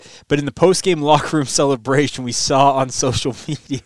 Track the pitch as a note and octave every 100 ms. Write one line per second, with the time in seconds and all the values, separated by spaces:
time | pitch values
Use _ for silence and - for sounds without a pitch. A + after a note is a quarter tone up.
0 | - - - D3 C#3+ - F3 F3+ F#3+ E3
1 | C#3+ D3 - D#3 C3 - C#3 C3 A#2 C3+
2 | C#3 - B2 A#2 - C#3 C#3 C3+ C3 -
3 | C#3 A2+ C#3 A2+ - D3 - C#3